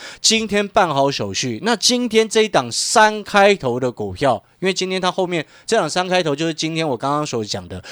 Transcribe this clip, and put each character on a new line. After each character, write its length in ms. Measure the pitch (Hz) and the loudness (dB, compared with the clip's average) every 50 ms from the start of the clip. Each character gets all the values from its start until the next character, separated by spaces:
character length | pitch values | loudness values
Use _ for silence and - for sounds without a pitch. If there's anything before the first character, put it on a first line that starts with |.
| - - - - | -18 -18 -8 -2
今 260 | - - 220 220 226 | 0 2 2 2 0
天 180 | 202 202 208 208 | 0 0 -2 -2
办 220 | 196 - 220 196 | 2 2 2 2
好 240 | 165 143 139 139 139 | 4 2 2 2 2
手 220 | 139 - 113 101 95 | 0 -2 -6 -6 -4
续。 260 | - - 127 113 - | -4 -4 -4 -4 -4
那 140 | 170 220 240 | -2 -2 0
今 320 | 202 - - 247 240 247 | 0 0 0 0 0 0
天 220 | 233 220 220 220 214 | 0 2 2 2 2
这 140 | - 226 214 | 2 2 2
一 40 | |
档 240 | 214 214 151 127 117 | 2 2 0 0 -2
三 500 | 113 - - - - 233 214 214 214 214 | -4 -4 -2 2 4 6 6 4 4 -2
开 320 | 202 - - 202 196 208 202 | -4 0 4 4 6 6 4
头 240 | - - 127 120 | 2 0 -2 -2
的 140 | 127 131 127 | 0 -2 -4
股 220 | 117 - 107 98 90 | -4 -4 -6 -8 -4
票， 280 | - 143 135 117 98 - _ _ _ | 0 0 0 0 0 -4 _ _ _
因 40 | 175 | -4
为 80 | 190 185 | -4 -2
今 160 | - 190 185 | -2 -4 -4
天 120 | 185 185 | -4 -2
它 100 | 180 180 | -2 -2
后 160 | 175 - 185 | -2 -2 -2
面 180 | 175 180 165 143 - - - _ | -2 -2 -4 -6 -8 -14 -16 _
这 100 | - 220 | 0 0
档 140 | 226 175 147 | 0 0 0
三 180 | - 180 185 | -2 -2 -2
开 160 | 185 180 180 170 | 0 0 0 0
头 100 | 160 143 | 0 -2
就 140 | 139 165 | -2 -2
是 60 | 165 156 | -2 -2
今 200 | - - 160 165 | -4 -4 -4 -2
天 140 | 160 160 | -2 -2
我 80 | 151 127 | -2 -2
刚 160 | 110 - 139 | -2 -2 -2
刚 140 | 147 147 151 | -2 -2 -2
所 180 | - - 117 107 | -4 -4 -4 -4
讲 240 | 104 - 98 90 | -4 -6 -8 -8
的 160 | 85 95 90 - - | -10 -12 -12 -12 -14